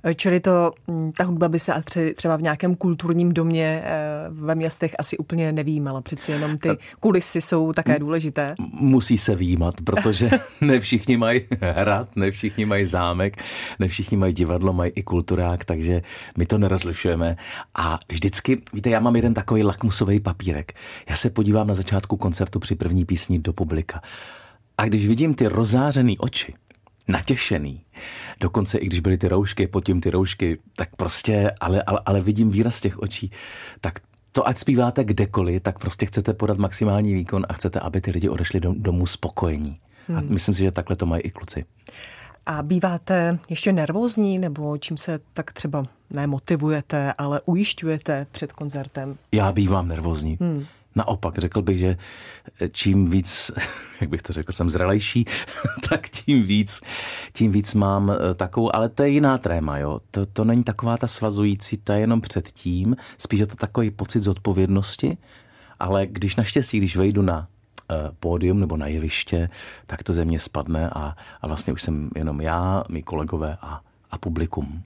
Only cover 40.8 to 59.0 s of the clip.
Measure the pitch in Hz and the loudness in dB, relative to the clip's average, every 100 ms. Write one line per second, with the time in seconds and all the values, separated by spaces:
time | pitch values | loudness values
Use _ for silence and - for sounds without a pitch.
40.8 | 85 90 87 82 80 - - - - _ | -4 -2 0 0 -4 -8 -10 -10 -10 _
41.8 | - - - - - - - 151 147 180 | -20 -20 -20 -20 -20 -12 -8 -6 -2 0
42.8 | 185 170 - 185 170 170 - 165 208 185 | 0 -2 0 0 2 -2 -4 -2 0 2
43.8 | 151 180 240 226 202 185 180 147 147 147 | 0 0 0 2 2 0 -2 -4 -4 -6
44.8 | - 151 - 156 _ - 156 - 156 143 | -6 -6 -4 -6 _ -10 -10 -8 -4 -4
45.8 | 131 _ _ 143 147 139 - 160 151 151 | -6 _ _ -4 -2 -4 -2 0 2 -2
46.8 | - 151 139 - 143 143 - 175 202 - | -2 -2 -2 -2 -2 -2 0 0 0 -2
47.8 | 160 156 - 143 143 - - - 147 143 | -4 -4 -2 -4 -4 -10 -10 -8 -8 -8
48.8 | 135 - 135 139 _ 107 98 95 95 98 | -8 -8 -10 -12 _ 2 2 2 4 2
49.8 | 87 80 82 80 78 80 175 151 143 _ | 0 -2 -2 -2 -2 -2 -2 -2 -6 _
50.8 | _ - - 98 82 - 87 107 98 92 | _ -2 -2 -2 -4 -2 -2 -2 0 2
51.8 | 92 90 - - - - - - 90 - | 2 0 -6 -20 -20 -20 -20 -8 -6 0
52.8 | - 98 92 95 90 - - - - - | 2 4 4 2 0 -2 -4 -6 -8 -8
53.8 | - - 71 80 - 82 78 - 87 80 | -16 -6 -4 -4 -6 -8 -4 -2 0 2
54.8 | 90 104 101 120 113 - - - - - | 2 2 2 0 0 -4 -8 -8 -6 -6
55.8 | - - - - - 139 98 104 104 - | -2 -4 -4 -8 2 4 4 2 2 -4
56.8 | - - - - - - 113 101 101 107 | -6 -10 -10 -12 -14 0 2 4 2 2
57.8 | 98 98 101 101 85 92 92 - 113 - | 2 2 2 2 0 -2 -2 0 0 2
58.8 | 117 - | 0 2